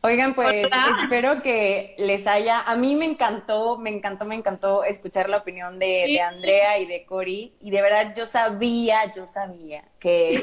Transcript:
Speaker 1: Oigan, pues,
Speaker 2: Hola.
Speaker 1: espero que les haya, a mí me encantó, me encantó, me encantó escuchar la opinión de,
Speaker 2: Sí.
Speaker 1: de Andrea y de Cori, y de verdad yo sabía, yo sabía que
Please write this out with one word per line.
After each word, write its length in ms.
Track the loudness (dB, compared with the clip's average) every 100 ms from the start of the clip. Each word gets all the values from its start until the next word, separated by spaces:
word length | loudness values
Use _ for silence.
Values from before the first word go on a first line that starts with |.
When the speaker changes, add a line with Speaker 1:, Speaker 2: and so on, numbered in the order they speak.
Speaker 1:
Oigan, 320 | 2 2 2
pues, 300 | 2 0 2 0
Speaker 2:
Hola. 300 | 2 2 2
Speaker 1:
espero 400 | 0 0 2 0
que 520 | 0 0 0 0 -4 -4
les 280 | -2 0 2
haya, 340 | 2 2 0
a 120 | 0
mí 200 | 0 2
me 100 | 2
encantó, 720 | -2 0 -2 -2 -4 -2 0 -2
me 140 | -6
encantó, 340 | -6 -8 -8
me 100 | -8
encantó 480 | -4 -6 -2 0 2
escuchar 440 | 0 -4 -6 -4 0
la 100 | -2
opinión 400 | -4 -12 -12 -4
de, 260 | 0 2 2
Speaker 2:
Sí. 60 |
Speaker 1:
de 60 | 2
Andrea 560 | 0 -2 2 4 4 2
y 80 | -2
de 180 | -8
Cori, 480 | -6 -6 -4 -6 -10 _
y 100 | -2
de 120 | 2
verdad 320 | 4 4 2 -4
yo 80 | -2
sabía, 880 | 0 0 0 -2 0 2 2 0
yo 120 | -6 -12
sabía 580 | -10 -10 -12 -16 -16 -18 _
que 300 | 2 4 4 2